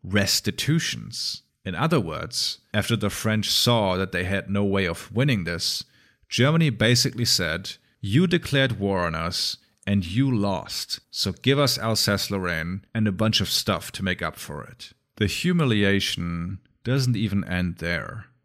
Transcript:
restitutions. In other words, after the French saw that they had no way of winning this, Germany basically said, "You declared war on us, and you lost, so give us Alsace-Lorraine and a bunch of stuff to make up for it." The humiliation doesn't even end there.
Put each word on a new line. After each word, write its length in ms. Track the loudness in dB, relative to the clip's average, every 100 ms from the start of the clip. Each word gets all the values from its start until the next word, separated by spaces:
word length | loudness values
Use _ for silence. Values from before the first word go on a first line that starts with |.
restitutions. 1400 | 0 0 2 0 -2 -4 0 0 0 -6 -10 -8 -8 -8 _ _
In 120 | -8
other 260 | -2 2 2
words, 600 | 0 -6 -6 -4 -4 -6 _
after 240 | -2 0 0
the 140 | 0
French 400 | -2 0 0 0
saw 480 | 2 2 2 2 0
that 140 | 0
they 120 | -2
had 240 | -2 -2 -2
no 160 | 0
way 220 | 2 2 0
of 260 | -2 -4
winning 320 | 0 2 0
this, 400 | -2 -4 -4 -4 -8 _ _ _ _
Germany 440 | 2 4 4 2
basically 560 | 2 4 4 2 0 0
said, 500 | 2 0 -2 -6 -16 _ _
"You 260 | 0 2 4
declared 540 | 2 0 0 0 0
war 240 | -2 0
on 100 | 0
us, 440 | -2 -4 -4 -4 -6 _ _ 0
and 200 | 0 2
you 280 | 0 2
lost, 680 | 2 0 -2 -4 -8 -6 -10 _
so 220 | -4 -4
give 260 | 0 2 4
us 180 | 2 2
Alsace-Lorraine 1080 | 0 0 2 0 0 -2 -2 -2 -4 -6 _
and 120 | 0 0
a 60 |
bunch 300 | 2 2 2
of 80 | 0
stuff 420 | -2 0 -2 -4
to 100 | -6
make 200 | -4 -2
up 140 | -4 -8
for 280 | -12 -12
it." 300 | -12 -16 -20 _ _ -2
The 100 | 0
humiliation 1300 | 2 2 2 4 4 4 4 0 -4 -4 -4 -6 -8 _ _
doesn't 340 | -2 0 2 2
even 280 | 2 0
end 320 | 0 -2 -2 -2
there. 520 | -4 -4 -6 -12 -16 _